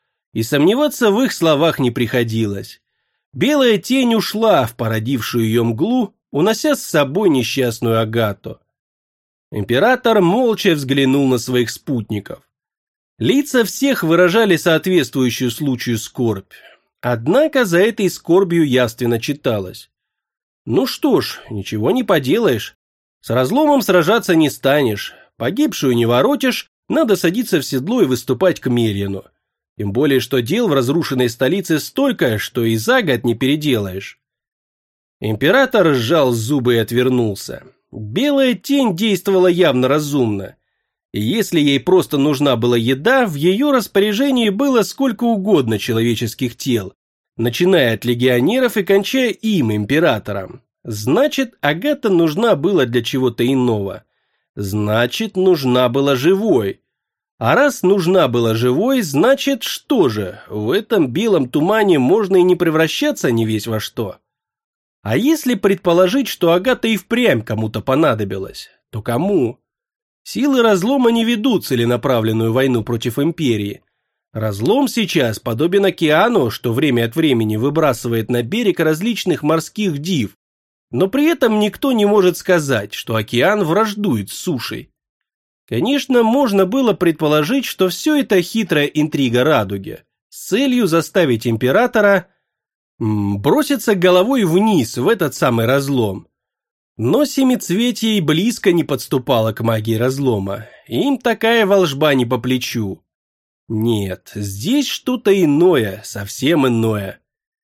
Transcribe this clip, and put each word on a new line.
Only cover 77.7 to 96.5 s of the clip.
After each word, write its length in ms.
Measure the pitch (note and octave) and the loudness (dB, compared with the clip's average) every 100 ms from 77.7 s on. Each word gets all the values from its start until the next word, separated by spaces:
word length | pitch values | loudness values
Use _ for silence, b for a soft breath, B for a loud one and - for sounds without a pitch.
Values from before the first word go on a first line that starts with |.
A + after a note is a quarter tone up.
| D3+ D3+ - A#2+ A2+ G#2+ | 0 0 0 -2 -4 -2
на 140 | A#2+ | -4
берег 360 | A#2 G#3+ A#3 - | -2 -2 0 0
различных 640 | D#3+ D#3 A3 G3+ F#3 D#3 | 0 -2 -2 -4 -4 -2
морских 560 | D3 D#3+ - - G3+ C#3+ | 0 -2 -4 -4 -4 -4
див, 380 | E3 D#3+ G2+ - _ _ _ _ _ | -4 -4 -4 -8 _ _ _ _ _
но 160 | A#2+ F#3+ | -2 0
при 180 | C4 D#4 | 2 0
этом 340 | E4+ A#3 G#3+ | 2 0 2
никто 340 | G#3 - C#4 | -2 -2 -2
не 120 | A#3 G3+ | 2 2
может 320 | G#3 F3+ F3 | 4 2 0
сказать, 560 | - F3 C#3 A2+ G#2+ | 0 0 0 -2 -4
что 220 | - - A2 | -10 -4 -4
океан 480 | A2 A#2+ D#3+ G#3+ | -2 0 0 0
враждует 640 | D#3 F#3 A3 G3+ G3+ A2 G2 | 0 0 -2 -2 -2 -2 -4
с 40 | |
сушей. 580 | - F3+ C3 - - - _ _ _ _ _ _ _ - | -10 -6 -6 -6 -12 -14 _ _ _ _ _ _ _ -8
Конечно, 540 | A2+ G#3 C#4+ - B3 | -4 0 -2 2 2
можно 440 | A3+ C4 C4 G3 F#3 | 4 2 2 2 2
было 280 | C4 A#3+ | 2 0
предположить, 720 | - E3+ D#3+ D3+ D3+ D3+ C4+ - | 2 0 0 2 2 0 -2 -4
что 220 | - F#3 | -2 -2
все 300 | - D#4 D4+ | -2 0 0
это 240 | - F#3+ | 2 0
хитрая 440 | E3+ A3+ G3 D#3 D3 | 0 -2 -2 0 0
интрига 560 | D3+ D3+ D3 B2+ A#2+ C#3 | -2 -2 0 0 2 2
радуги 540 | C3+ G2 G2 G2+ F#2+ _ _ _ | 2 0 -6 -10 -16 _ _ _
с 180 | - - | -18 -4
целью 400 | G#3+ C#4 B3 F#3+ | -2 0 0 2
заставить 600 | E3 - G3 D#3 A2+ A#2+ | 0 0 0 2 0 -2
императора, 800 | A2+ B2 F3 B3 A3+ G3+ F#3+ - _ _ _ _ _ _ - | 0 0 2 2 2 4 2 -2 _ _ _ _ _ _ -6
м, 420 | A2 G#2 G2+ G2+ | -2 0 -2 0
броситься 540 | C3+ C4 C#4 C#4 - F#3+ | 2 2 0 -2 -2 2
головой 480 | F3+ F3+ G#3+ C4+ | 4 4 4 0
вниз 540 | F3+ F3 A3 F3+ A2 B2 | 2 2 2 2 0 -2
в 100 | D3 | 0
этот 260 | A#3 D3+ | 0 -2
самый 320 | - C#3 A#2 A2+ | -2 0 0 0
разлом. 640 | C#3 C#3 C3+ G#2+ F2+ - _ _ | 0 0 -2 -2 -4 -14 _ _